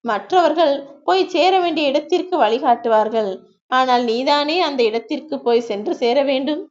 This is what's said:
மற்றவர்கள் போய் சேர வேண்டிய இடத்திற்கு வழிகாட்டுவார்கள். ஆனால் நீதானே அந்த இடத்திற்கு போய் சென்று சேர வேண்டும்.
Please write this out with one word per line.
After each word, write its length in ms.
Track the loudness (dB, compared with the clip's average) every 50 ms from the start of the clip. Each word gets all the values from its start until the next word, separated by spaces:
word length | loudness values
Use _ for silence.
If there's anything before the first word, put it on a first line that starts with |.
| -4
மற்றவர்கள் 680 | -4 -4 -4 -4 0 2 2 2 2 2 2 2 2 2 -2 -6 -14 -20 -8 _
போய் 200 | 0 0 0 0
சேர 260 | 0 0 2 2 4 2 2
வேண்டிய 300 | 0 0 -2 0 0 0
இடத்திற்கு 460 | 0 0 0 0 -2 -2 -2 -2 0
வழிகாட்டுவார்கள். 920 | 2 2 2 2 0 2 0 0 0 0 2 2 2 2 0 -2 -2 -2 -2 -6 -10 -14 _ _ _ _
ஆனால் 360 | _ 0 0 2 2 2 2 2
நீதானே 520 | 0 -2 -2 0 0 0 2 0 0 0 0
அந்த 200 | 0 -2 0 0 0
இடத்திற்கு 520 | 0 0 -4 -4 -4 -8 -8 -6 -8 -10 -4
போய் 280 | 0 0 0 0 0 -2
சென்று 240 | -8 -6 -4 -6 -4
சேர 220 | -2 -2 0 0 2 0
வேண்டும். 400 | 0 -2 -2 -2 -4 -4 -6 -8 -14